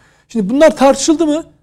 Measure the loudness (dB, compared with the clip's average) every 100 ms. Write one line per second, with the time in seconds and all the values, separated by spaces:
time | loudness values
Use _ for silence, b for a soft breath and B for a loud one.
0 | b b b -6 -4 2 2 4 0 0
1 | -2 -2 -2 -4 -8 _